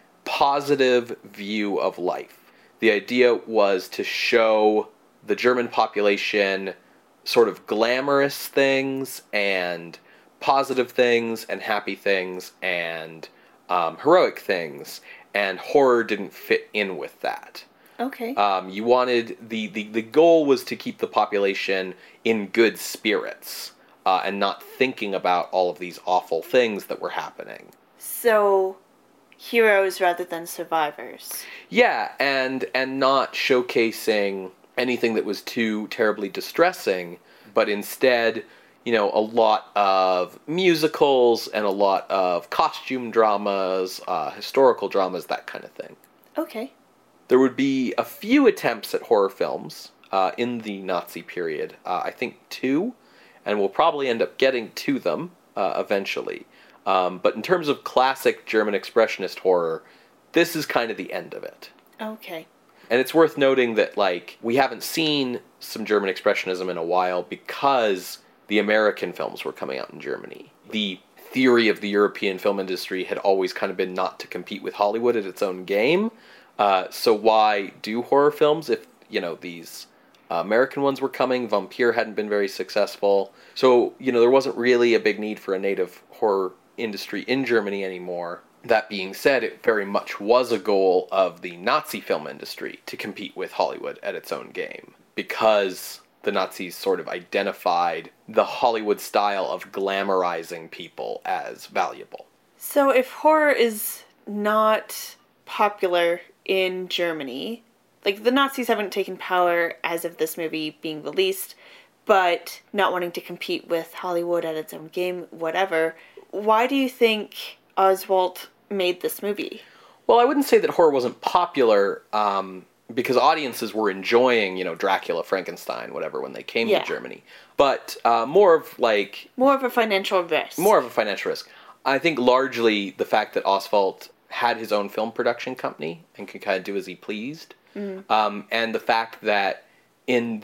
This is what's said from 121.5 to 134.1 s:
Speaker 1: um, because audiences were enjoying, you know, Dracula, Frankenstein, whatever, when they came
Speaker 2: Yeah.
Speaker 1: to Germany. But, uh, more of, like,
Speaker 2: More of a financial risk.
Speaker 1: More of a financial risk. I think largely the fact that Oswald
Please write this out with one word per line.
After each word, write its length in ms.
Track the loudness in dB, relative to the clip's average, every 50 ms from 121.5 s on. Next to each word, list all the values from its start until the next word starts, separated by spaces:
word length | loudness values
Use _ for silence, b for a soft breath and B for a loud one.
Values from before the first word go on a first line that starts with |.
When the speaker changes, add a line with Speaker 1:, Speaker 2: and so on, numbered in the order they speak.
| 2 4 4 6 6 6 4 2 0 -4 -6 _ -2
Speaker 1:
um, 520 | 0 0 0 0 -2 -2 -6 -8 -16 -18 _ _ _ _ -10 -6
because 240 | -4 -2 0 2
audiences 560 | 4 4 4 4 2 0 -6 -6 -6 -8 -6 -2
were 180 | -2 0 0
enjoying, 640 | -2 -2 0 2 4 6 6 6 4 4 2 0 -2
you 80 | -4 -4
know, 100 | -6 -4
Dracula, 480 | -2 0 0 0 0 0 -2 -4 -4 -4
Frankenstein, 680 | -2 -4 -4 -4 -6 -10 -10 -10 -10 -8 -8 -10 -10 -10
whatever, 280 | -8 -8 -8 -8 -8
when 120 | -8 -10 -10
they 100 | -14 -12
came 260 | -6 -4 -2 0 2
Speaker 2:
Yeah. 120 | 2 0
Speaker 1:
to 60 | 0
Germany. 360 | -2 -6 -8 -8 -10 -14 -16 -20 B B B B B B
But, 400 | B 2 2 2 -2 -4 -10 -8 -2 0
uh, 220 | 2 2 2 2
more 280 | 2 4 6 6 8 6
of, 240 | 4 2 -2 -4 0
like, 480 | 0 2 2 2 0 -2 -6 -16 -20 -12 _
Speaker 2:
More 180 | 0 2 4 4
of 80 | 2 0
a 80 | -2
financial 520 | 0 0 0 2 0 -2 0 0 -2 -2 0
risk. 340 | 0 -2 -2 -2 -4 -2 0
Speaker 1:
More 200 | 4 4 4 4
of 80 | 2
a 40 | 0
financial 400 | -2 -2 -2 -2 -2 -4 -4 -6
risk. 180 | -6 -6 -10 B B B B B B B B
I 140 | -2 0 2
think 200 | 2 0 0 2
largely 720 | 4 4 6 4 4 0 0 2 2 2 2 2 0 -4
the 140 | -4 -6 -2
fact 300 | 0 0 0 0 0 -2
that 100 | -2 0
Oswald 600 | 2 0 0 0 0 2 2 2 2 -2 -6 -12 -20